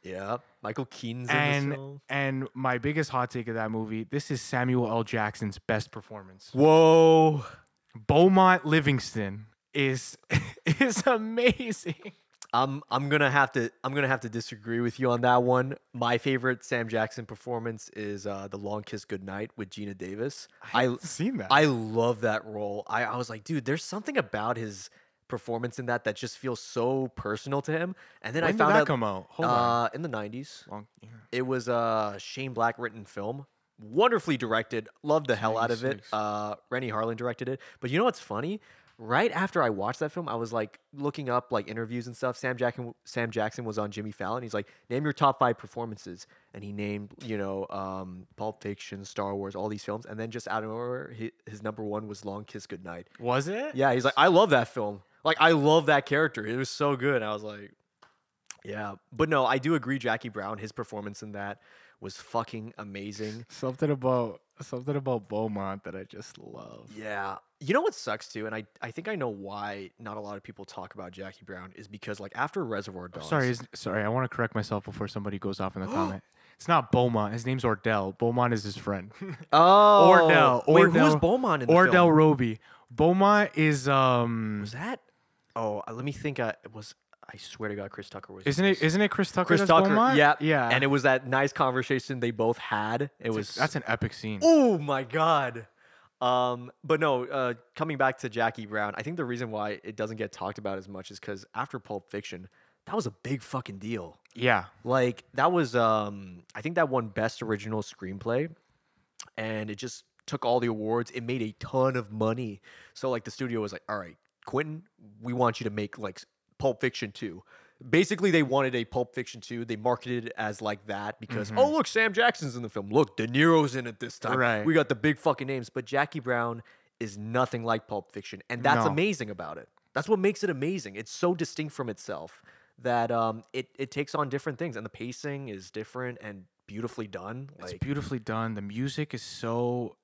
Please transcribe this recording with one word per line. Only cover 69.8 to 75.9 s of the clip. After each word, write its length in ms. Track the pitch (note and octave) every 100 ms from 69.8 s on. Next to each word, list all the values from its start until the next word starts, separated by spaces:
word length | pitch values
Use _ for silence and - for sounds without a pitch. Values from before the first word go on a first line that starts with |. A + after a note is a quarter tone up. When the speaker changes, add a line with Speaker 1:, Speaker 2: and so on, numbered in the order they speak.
| F#2+ _
Speaker 1:
not 180 | A2+ G#2+
a 40 |
lot 180 | G2+ G2+
of 60 |
people 200 | - G2+
talk 300 | G2 - F2+
about 180 | G#2 F2+
Jackie 320 | F#2 F#2+ -
Brown, 280 | - F#2 F#2 F#2+
is 120 | F#2+
because, 320 | G2+ - G#2
like, 120 | G2+ -
after 280 | C#3+ G3+
Reservoir 420 | C#3 G#2 G2 F#2 F2
Speaker 2:
Oh, 120 | E2
Speaker 1:
Dogs 100 | D2+
Speaker 2:
sorry, 220 | D#3 B2+
is, 140 | A#2 A#2+
sorry, 300 | - - G2
I 60 | G#2
wanna 180 | A#2+ B2+
correct 260 | - A2+
myself 300 | A2 G#2 G#2 F#2+
before 220 | - G#2
somebody 320 | - G2+ G2
goes 200 | G2 G2
off 160 | F#2+ F#2+
in 60 |
Speaker 1:
<gasps> 0 |
Speaker 2:
the 60 |
comment. 340 | F#2+